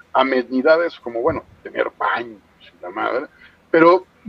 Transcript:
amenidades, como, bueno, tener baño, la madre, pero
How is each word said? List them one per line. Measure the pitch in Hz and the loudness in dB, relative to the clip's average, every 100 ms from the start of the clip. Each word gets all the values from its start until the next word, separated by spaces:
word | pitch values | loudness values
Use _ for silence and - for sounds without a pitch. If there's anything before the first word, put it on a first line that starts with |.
| - | -4
amenidades, | 131 131 131 120 131 147 160 170 - | 0 0 0 -2 0 2 2 0 -6
como, | 120 117 | -10 -4
bueno, | 143 143 - - | -2 -4 -8 -18
tener | - - - - | -10 -6 -6 -4
baño, | - 117 120 104 _ _ - _ | -4 -4 -8 -16 _ _ -20 _
la | 90 | -12
madre, | 101 113 117 156 _ - _ _ | -6 -4 -4 -6 _ -20 _ _
pero | 165 170 180 - _ | 4 6 4 0 _